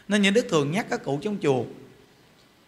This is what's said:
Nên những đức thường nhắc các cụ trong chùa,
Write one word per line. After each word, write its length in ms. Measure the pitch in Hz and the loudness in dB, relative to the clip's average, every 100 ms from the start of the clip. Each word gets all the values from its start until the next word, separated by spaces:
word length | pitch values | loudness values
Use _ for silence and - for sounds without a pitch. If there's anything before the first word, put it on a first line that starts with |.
| - | -2
Nên 140 | 208 | 2
những 120 | 196 | 4
đức 140 | 202 - | 4 2
thường 220 | 160 139 | 2 2
nhắc 140 | 185 - | -2 -4
các 140 | 233 | -6
cụ 160 | - 139 | -4 -4
trong 140 | 208 202 | -4 -2
chùa, 220 | 151 127 110 - - - _ _ _ _ _ _ | 0 0 -2 -10 -20 -20 _ _ _ _ _ _